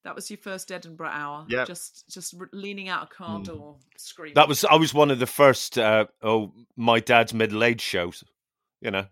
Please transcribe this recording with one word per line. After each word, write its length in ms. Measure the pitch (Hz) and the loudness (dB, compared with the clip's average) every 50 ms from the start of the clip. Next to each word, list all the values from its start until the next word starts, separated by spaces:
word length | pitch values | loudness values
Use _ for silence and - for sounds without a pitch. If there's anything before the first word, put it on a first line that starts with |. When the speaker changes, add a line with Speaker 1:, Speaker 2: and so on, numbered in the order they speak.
| _ | _
Speaker 1:
That 120 | 185 - | -14 -14
was 120 | - 190 - | -14 -14 -14
your 80 | 208 208 | -16 -16
first 320 | _ 202 190 185 - - | _ -14 -12 -12 -12 -14
Edinburgh 380 | 190 175 170 165 160 160 165 156 | -14 -14 -14 -18 -16 -12 -12 -10
hour. 340 | - 147 147 143 147 147 156 - | -10 -10 -10 -10 -12 -14 -8 -6
Speaker 2:
Yeah. 160 | 120 127 127 | -4 -4 -4
Speaker 1:
Just, 440 | - 175 - - - _ - _ _ | -6 -8 -16 -16 -18 _ -20 _ _
just 220 | - 185 170 - | -20 -16 -16 -16
re-, 160 | - 175 185 - | -14 -16 -18 -16
leaning 360 | - 202 196 202 202 196 190 185 | -14 -14 -12 -12 -12 -12 -10 -10
out 160 | 180 151 - | -10 -10 -10
a 20 | |
car 320 | _ - - 180 170 165 170 | _ -18 -16 -12 -12 -12 -10
Speaker 2:
Mm. 60 | 196 | -12
Speaker 1:
door, 340 | 185 165 151 143 147 147 139 _ _ _ | -14 -14 -16 -18 -20 -20 _ _ _ _
screaming. 380 | - - - - - 160 156 143 | -20 -20 -20 -18 -18 -18 0 4
Speaker 2:
That 140 | 147 147 147 | 4 4 4
was, 160 | 143 - - | 2 0 4
I 100 | 147 151 | 6 6
was 180 | 160 160 151 | 6 6 2
one 200 | 127 147 147 143 | 4 4 4 4
of 80 | 135 120 | 4 0
the 60 | 127 - | -2 -4
first, 500 | - - 143 139 123 - - - - 127 | 2 6 6 6 6 4 -4 -4 -2 0
uh, 280 | 110 107 110 110 107 - _ _ | 2 4 4 4 2 0 _ _
"Oh, 300 | - 110 110 113 107 95 _ - 120 _ _ | -2 0 0 0 0 -4 _ -20 -20 _ _
my 220 | 117 117 117 117 117 | -2 2 4 4 4
dad's 320 | 110 - 123 117 113 113 | 4 4 4 4 4 4
middle-aged" 480 | 117 113 110 107 104 107 117 120 120 107 | 0 -2 0 0 0 0 0 0 0 -2
shows, 440 | - - - 92 87 90 - - _ _ _ _ _ _ _ _ _ _ _ _ | -6 -6 -4 -4 -4 -6 -8 -14 _ _ _ _ _ _ _ _ _ _ _ _
you 100 | - 117 | -8 -6
know. 160 | 98 98 98 98 | -4 -4 -6 _